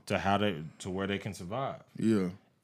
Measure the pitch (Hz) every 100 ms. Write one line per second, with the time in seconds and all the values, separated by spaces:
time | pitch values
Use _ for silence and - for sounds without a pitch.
0 | - 95 92 101 104 78 80 - 98 92
1 | 98 98 107 92 90 120 131 - - -
2 | 110 107 92 95 _ _